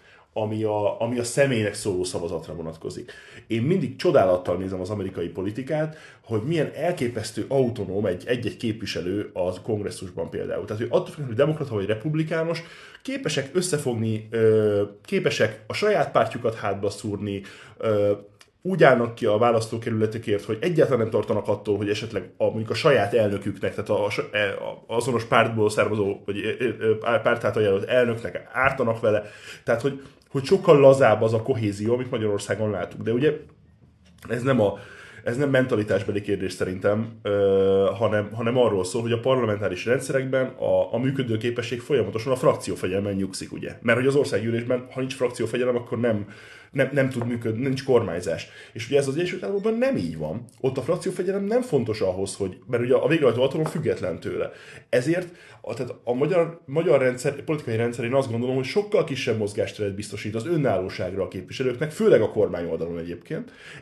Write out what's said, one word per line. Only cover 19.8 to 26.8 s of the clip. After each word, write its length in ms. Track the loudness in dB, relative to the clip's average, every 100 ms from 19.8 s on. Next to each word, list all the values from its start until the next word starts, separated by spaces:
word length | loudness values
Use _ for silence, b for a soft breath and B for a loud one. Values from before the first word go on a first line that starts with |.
| -2 0 0 -2 -2 -2
hogy 140 | -2 -2
egyáltalán 380 | 0 4 4 2
nem 100 | 0
tartanak 380 | 0 0 0 0
attól, 300 | -2 0 0
hogy 120 | 0
esetleg 400 | -2 -4 -6 -8 -2
a, 60 |
mondjuk 260 | 0 0 -4
a 40 |
saját 400 | 2 4 4 4
elnöküknek, 600 | 4 2 0 -4 -4 -4 -4
tehát 140 | -2
a, 160 | 0 0
a, 40 | -2 -2 0 0 -2 -8 -10 -6
a, 80 | -4
azonos 280 | 0 -2
pártból 460 | 2 4 4 2 2
származó, 520 | 2 2 2 0 -2 -6
vagy, 120 | -6
ö, 140 | -4 -2 -4
ö, 40 |
ö, 180 | 0